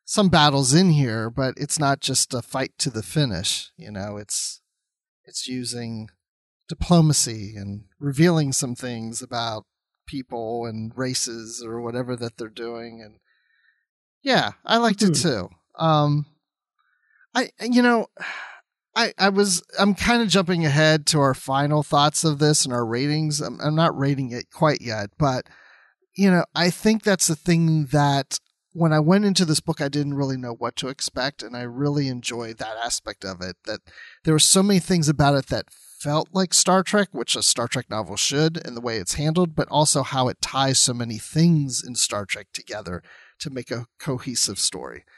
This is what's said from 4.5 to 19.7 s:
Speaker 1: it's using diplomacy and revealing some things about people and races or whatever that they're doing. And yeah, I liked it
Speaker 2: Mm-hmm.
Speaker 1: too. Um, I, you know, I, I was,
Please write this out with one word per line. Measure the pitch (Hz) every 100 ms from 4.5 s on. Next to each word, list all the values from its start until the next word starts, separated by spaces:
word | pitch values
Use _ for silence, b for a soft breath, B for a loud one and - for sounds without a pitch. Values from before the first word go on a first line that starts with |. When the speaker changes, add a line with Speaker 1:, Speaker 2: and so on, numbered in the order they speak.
| - _ _ _ _ _ _ -
Speaker 1:
it's | - -
using | 127 117 120 117 110 110 _ _ _ _ _ -
diplomacy | - - 170 156 139 123 110 101 107
and | 98 101 - _
revealing | 143 135 180 160 139
some | 131 131 123
things | 127 117 113 117
about | 123 120 117 107 - _ _ _ -
people | 139 127 117 113 117 117
and | 110 110 123
races | 127 127 127 113 110 120 113
or | 117
whatever | 117 123 123 120
that | 117 -
they're | 110
doing. | 110 117 117 117 113
And | 107 107 _ _ _ _ _ _ _ _ _ _
yeah, | 277 214 110 - -
I | 226
liked | 233 202
it | 202
Speaker 2:
Mm-hmm. | 139 160
Speaker 1:
too. | 110 92 _ _ -
Um, | 160 151 147 147 147 _ _ _ _ _ _ _ _ _ _
I, | 254 - -
you | 226 247
know, | 240 233 - - B B B B _ _ _ -
I, | 226 -
I | 196
was, | 196 202 170 _